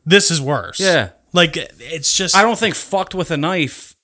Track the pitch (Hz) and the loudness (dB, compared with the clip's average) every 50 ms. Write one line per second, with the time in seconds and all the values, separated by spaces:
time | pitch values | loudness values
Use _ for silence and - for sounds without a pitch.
0 | - 156 190 202 196 - 165 147 131 139 143 113 85 87 - - 190 185 170 139 | 0 2 4 4 4 4 2 0 0 -2 -2 -4 -4 -6 -4 0 2 2 2 2
1 | 104 90 - _ _ _ - 180 175 156 - 170 113 - - - 120 135 165 151 | 0 -2 -8 _ _ _ 0 2 2 2 0 -6 -10 -12 -14 -20 -14 -12 -6 -2
2 | 135 - - - 185 170 185 196 214 233 220 - 233 196 - - - - 196 190 | -2 0 0 0 0 2 4 4 4 4 2 0 -2 -2 -2 -4 -4 -2 -2 -4
3 | 185 - - 185 165 - 160 143 151 175 190 175 143 123 - - - - - _ | -4 -4 -4 -6 -4 -4 -2 -2 -2 -2 -2 -2 -2 -4 -6 -8 -10 -12 -14 _